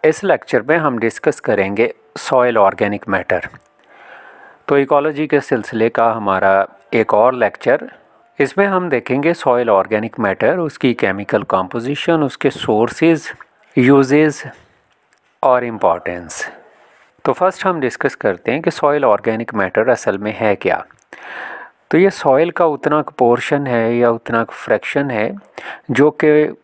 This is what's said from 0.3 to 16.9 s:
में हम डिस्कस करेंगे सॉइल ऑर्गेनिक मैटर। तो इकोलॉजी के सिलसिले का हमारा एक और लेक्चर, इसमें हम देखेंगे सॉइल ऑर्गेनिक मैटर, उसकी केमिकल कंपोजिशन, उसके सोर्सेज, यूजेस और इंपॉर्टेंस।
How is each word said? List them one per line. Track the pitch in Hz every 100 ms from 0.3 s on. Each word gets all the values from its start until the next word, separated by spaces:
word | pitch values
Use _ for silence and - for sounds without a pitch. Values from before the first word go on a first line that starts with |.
| 139 - 131
में | 120 165
हम | 156 120
डिस्कस | 113 - - 131
करेंगे | - 104 98 104 117 - _ -
सॉइल | - 135 123 113
ऑर्गेनिक | 98 - 104 101 -
मैटर। | 95 87 90 - - _ _ _ - - - - - - _ -
तो | 143
इकोलॉजी | 139 143 151 143 151
के | 143
सिलसिले | 135 127 101 113 113
का | 117 117
हमारा | 113 104 95 95 98 95 - _
एक | 120 107
और | 107 117
लेक्चर, | 127 107 - - 143 247 - _ _ _ _
इसमें | 139 - 202
हम | 190 180
देखेंगे | 131 117 131 151
सॉइल | 170 - 123 117
ऑर्गेनिक | 101 98 107 110 -
मैटर, | 107 95 110 180
उसकी | 160 - 131
केमिकल | 113 104 95 101 107
कंपोजिशन, | 98 95 92 117 120 147 - 165
उसके | 143 - 139
सोर्सेज, | - - 107 117 - 160 160 - - - _ _ -
यूजेस | 127 139 131 147 156 139 - - _ _ _ _ _ _ _ _
और | 139 127
इंपॉर्टेंस। | 120 113 95 87 - 87 85 - - - - _ _